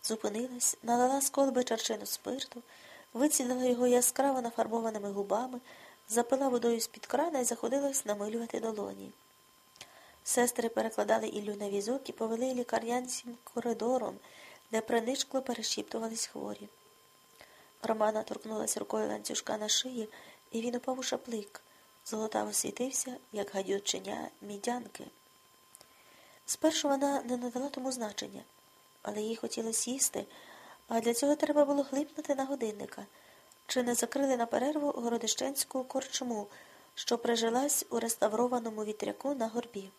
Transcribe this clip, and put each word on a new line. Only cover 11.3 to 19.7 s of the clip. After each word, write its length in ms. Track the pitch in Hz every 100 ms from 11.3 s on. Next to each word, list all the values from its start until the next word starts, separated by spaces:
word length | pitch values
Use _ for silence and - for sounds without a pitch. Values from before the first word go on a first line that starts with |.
| 208 208 202
на 140 | 208
візок 380 | 202 202 269 -
і 40 |
повели 420 | - 226 226 254
лікарнянським 840 | 247 240 226 226 247 247 - 247 233
коридором, 720 | - 240 240 226 226 254 214 202 - - - - -
де 100 | 220
принишкло 600 | 220 233 220 269 - 269
перешіптувались 840 | 262 233 214 - 208 226 226 226 -
хворі. 420 | - 208 202 208 - - - _ _ _ - - - - -
Романа 400 | - 220 214 214
торкнулась 540 | 220 214 220 214 226 -
рукою 320 | 208 220 214
ланцюжка 500 | 214 208 - - 214
на 100 |
шиї, 400 | 214